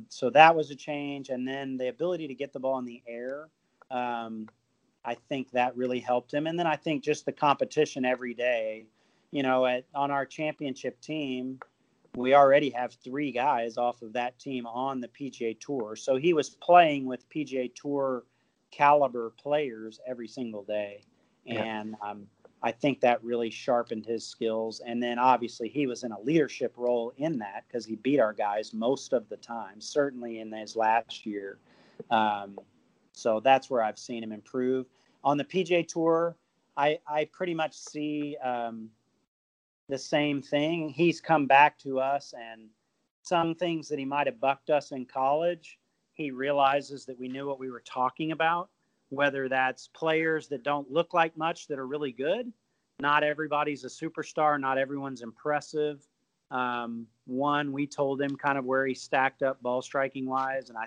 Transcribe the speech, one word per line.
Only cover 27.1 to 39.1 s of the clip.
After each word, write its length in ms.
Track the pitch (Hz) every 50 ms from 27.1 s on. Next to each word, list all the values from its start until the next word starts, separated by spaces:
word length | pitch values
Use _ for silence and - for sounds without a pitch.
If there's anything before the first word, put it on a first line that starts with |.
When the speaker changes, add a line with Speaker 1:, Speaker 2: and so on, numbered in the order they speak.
| - -
Speaker 1:
in 200 | 143 165 165 123
that 240 | 107 101 98 110 - _
'cause 140 | - 120 107
he 100 | 107 110 110
beat 220 | 110 127 143 143
our 140 | 113 107 107
guys 400 | 104 110 104 101 107 110 - -
most 400 | 110 110 120 139 135 - - -
of 160 | 123 107 -
the 80 | 107 -
time, 420 | - - 117 117 107 95 98 107
certainly 600 | 107 - - 147 143 139 127 123 120 117 113 110
in 120 | 110 110
his 240 | 110 110 110 104 -
last 500 | 113 110 110 113 117 117 - - - -
year. 340 | 110 104 101 98 98 101 - _ _ _ _ - _ _ _ - -
Um, 500 | 117 110 110 107 104 101 101 101 101 98 - _ _ _ _ _ _ _ _ _ _
so 260 | - - 123 110 110
that's 300 | 107 135 135 131 135 -
where 140 | 139 120 113
I've 160 | 107 104 -
seen 240 | - - 123 117 113
him 80 | 110
improve. 560 | 110 104 104 - - 127 127 127 131 131 127 - _ _ _ _ _ _ -
On 140 | 139 147 147
the 60 | 147
P 200 | - - 180 185
G 120 | 165 180
A 80 | 175 165
Tour, 520 | - - 175 165 165 165 165 170 170 165 - _ _ _ _ _ _ _
I, 240 | - 143 147 151 - - -
I 180 | 151 156 156
pretty 280 | 151 _ - 190 180 170
much 240 | 160 160 151 - -
see, 580 | - - - 151 151 151 151 147 147 147 147 143
um, 520 | 131 127 123 120 120 117 113 113 110 110 110 _ _ _